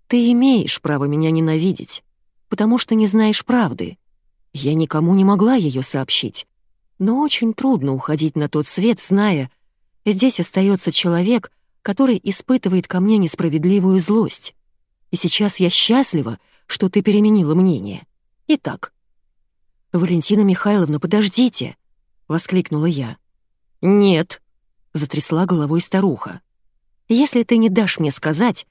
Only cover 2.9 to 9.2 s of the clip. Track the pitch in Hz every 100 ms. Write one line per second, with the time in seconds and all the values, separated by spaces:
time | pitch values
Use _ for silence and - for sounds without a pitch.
2.9 | 220 208 220 214 208 - 247 180 - 87
3.9 | - _ _ _ _ _ 139 139 156 156
4.9 | 156 165 190 190 202 220 262 156 131 127
5.9 | 139 131 - 110 - - _ _ _ _
6.9 | - 196 254 302 - 226 214 269 214 139
7.9 | 135 139 151 156 151 147 151 147 - 220
8.9 | 233 - 196